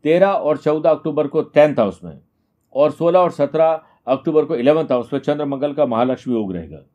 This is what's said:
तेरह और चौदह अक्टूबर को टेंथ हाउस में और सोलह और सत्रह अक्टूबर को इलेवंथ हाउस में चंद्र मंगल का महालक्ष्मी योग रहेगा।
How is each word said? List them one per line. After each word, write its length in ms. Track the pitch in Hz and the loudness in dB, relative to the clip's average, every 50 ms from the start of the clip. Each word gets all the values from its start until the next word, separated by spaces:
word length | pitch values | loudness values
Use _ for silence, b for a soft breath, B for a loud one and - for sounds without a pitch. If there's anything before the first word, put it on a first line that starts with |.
| - | 0
तेरह 240 | 147 - 180 190 196 | 0 2 4 4 2
और 280 | 196 165 - 147 151 | 2 0 -2 -2 -2
चौदह 340 | 139 - 151 151 156 151 170 | -2 -2 -2 -2 0 2 0
अक्टूबर 360 | 156 151 - 160 147 143 151 | 0 0 -2 -4 -4 -2 -4
को 160 | 139 - 160 147 | -2 -2 -4 -4
टेंथ 360 | - - 147 147 151 139 - | 0 2 4 4 4 4 0
हाउस 220 | 113 98 90 - 87 | -2 -2 -2 -6 -14
में 160 | 85 73 69 _ _ _ _ _ _ _ _ _ _ - | -18 -18 -20 _ _ _ _ _ _ _ _ _ _ -2
और 160 | 131 143 151 | 0 0 0
सोलह 280 | 147 - 160 170 170 185 | 0 0 0 2 2 4
और 120 | 180 170 | 2 2
सत्रह 500 | 170 - 143 139 - 156 160 160 160 156 b b b b b | 0 -2 -4 -2 0 0 2 2 0 -2 b b b b b
अक्टूबर 380 | 120 131 135 - 165 156 156 147 | -4 -2 -2 -2 0 0 0 0
को 120 | 151 165 | 0 -2
इलेवंथ 360 | 120 120 135 151 160 156 - 131 | 0 2 2 2 2 0 0 -2
हाउस 200 | 123 117 117 - | -2 -2 -4 -6
में 80 | 131 | -6
चंद्र 240 | 131 - 147 147 147 | -4 -4 -4 -4 -4
मंगल 280 | 143 139 135 135 147 143 | -6 -4 -4 -4 -6 -2
का 140 | 151 147 | -2 -2
महालक्ष्मी 480 | 131 117 113 123 127 131 117 - 127 120 | 0 0 0 0 0 -2 -4 -6 -4 -4
योग 180 | 113 107 95 92 | -4 -4 -4 -6
रहेगा। 280 | 87 80 71 78 71 - _ _ | -10 -10 -12 -16 -20 -20 _ _